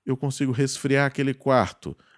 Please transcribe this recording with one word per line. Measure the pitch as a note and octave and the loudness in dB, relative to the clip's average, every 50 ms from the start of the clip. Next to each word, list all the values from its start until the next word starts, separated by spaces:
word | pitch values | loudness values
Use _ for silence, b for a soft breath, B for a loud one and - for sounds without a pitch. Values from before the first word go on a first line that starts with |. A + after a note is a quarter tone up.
| _ | _
eu | - C3 B2 | -6 -4 -4
consigo | - C#3 C3+ - C#3+ C3 | -2 -6 -4 -2 -2 -2
resfriar | B2+ A2+ C#3+ C3 - - - C#3+ C3+ C#3 C#3+ | 0 0 -2 -2 -2 -4 -2 2 2 4 2
aquele | C#3 - - C#3 C3+ C3 | 2 0 -2 -2 -2 -4
quarto. | - - C#3 C3 B2 G2+ F2 - - - D2 C#2 b b b b | -4 0 2 4 4 4 2 -2 -10 -12 -12 -12 b b b b